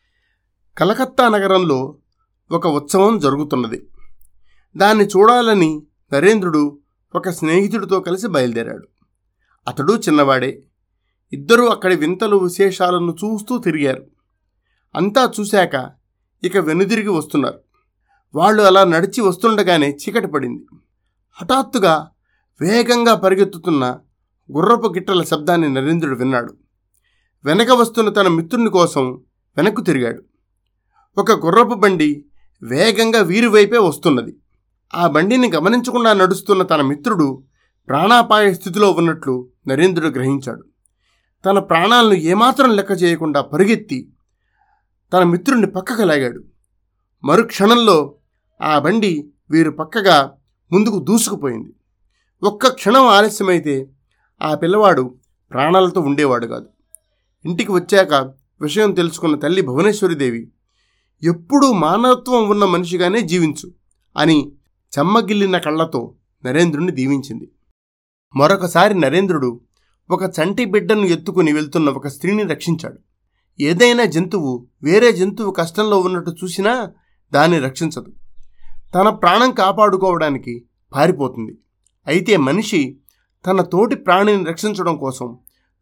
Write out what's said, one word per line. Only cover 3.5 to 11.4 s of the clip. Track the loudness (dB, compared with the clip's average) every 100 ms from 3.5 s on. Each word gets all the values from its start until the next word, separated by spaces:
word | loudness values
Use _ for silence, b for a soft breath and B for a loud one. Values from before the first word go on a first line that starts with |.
| -4 -6 -10 -16 -20 -20 -20 -20 _ _ _ _ 0
దాన్ని | 2 4
చూడాలని | 2 4 4 4 2 2 0 -2 -12 _ -4
నరేంద్రుడు | 2 2 2 0 0 0 -6 _ _ _
ఒక | -8 -6
స్నేహితుడితో | -4 0 0 0 -4 -2 -4
కలిసి | -4 -6 -4
బయలుదేరాడు. | -2 -2 -4 -8 -12 -18 _ _ _ _ _ _ _ -12
అతడు | -4 -2
చిన్నవాడే. | -2 0 0 2 0 -2 -8 _ _ _ _ _ _ -18
ఇద్దరూ | -12